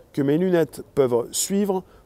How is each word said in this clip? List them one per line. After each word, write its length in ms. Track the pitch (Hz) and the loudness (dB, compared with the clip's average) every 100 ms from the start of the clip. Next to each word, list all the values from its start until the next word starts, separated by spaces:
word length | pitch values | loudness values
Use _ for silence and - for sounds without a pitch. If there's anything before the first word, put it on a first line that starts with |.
| - | -10
que 80 | - | -4
mes 160 | 139 151 | 0 0
lunettes 460 | 185 170 160 - - - | 2 2 0 -4 -6 0
peuvent 320 | 131 120 120 | 2 2 -2
suivre 520 | - - 196 202 185 - - | -6 -2 0 0 -2 -6 -20